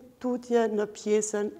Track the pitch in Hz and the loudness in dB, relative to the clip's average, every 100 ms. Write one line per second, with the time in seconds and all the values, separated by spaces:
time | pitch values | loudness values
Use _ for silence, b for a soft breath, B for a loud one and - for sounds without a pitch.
0 | - - 254 247 247 233 226 208 208 - | -14 -8 -4 -4 0 2 2 0 -2 -4
1 | 208 208 214 208 208 - | 0 2 2 -2 -4 -6